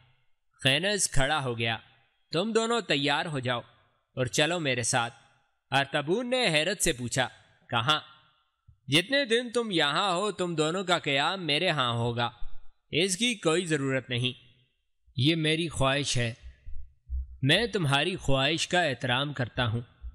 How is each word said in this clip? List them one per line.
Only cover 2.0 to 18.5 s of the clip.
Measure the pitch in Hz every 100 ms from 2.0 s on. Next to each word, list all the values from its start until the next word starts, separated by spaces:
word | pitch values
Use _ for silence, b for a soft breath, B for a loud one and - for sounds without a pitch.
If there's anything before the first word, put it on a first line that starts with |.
| _ _ _
तुम | 156 214
दोनों | 226 226 233
तैयार | - 151 139 143 175
हो | 147
जाओ | 123 120 - _ _ _ _ -
और | 123
चलो | - 151 180
मेरे | 147 123
साथ। | 113 131 117 - _ _ _ _ -
अर्तबून | 135 139 156 143 202 247
ने | 254 226
हैरत | 156 156 202
से | -
पूछा, | 127 123 - 123 - _ _ -
"कहाँ?" | 120 123 151 - - _ _ _ _ _ - -
"जितने | 139 185 277
दिन | 277 226 247
तुम | 240 226
यहाँ | 175 147 151 196
हो, | 175 208
तुम | 185 180 165
दोनों | 156 180
का | 180 175
क़याम | 156 139 151 190
मेरे | 165 143 180
यहाँ | 156 123
होगा। | 120 120 120 120 - - - - - _
इसकी | 143 190 180 240
कोई | 226 165 160 185
ज़रूरत | 151 135 131 -
नहीं।" | 123 127 120 - _ _ _ _ _ _ -
"ये | 131 165
मेरी | 151 160 170
ख्वाहिश | - 135 139 139 131
है।" | 117 - - - - - - _ - - - -
"मैं | 131 170 233
तुम्हारी | 214 151 139 160 185
ख्वाहिश | - 135 135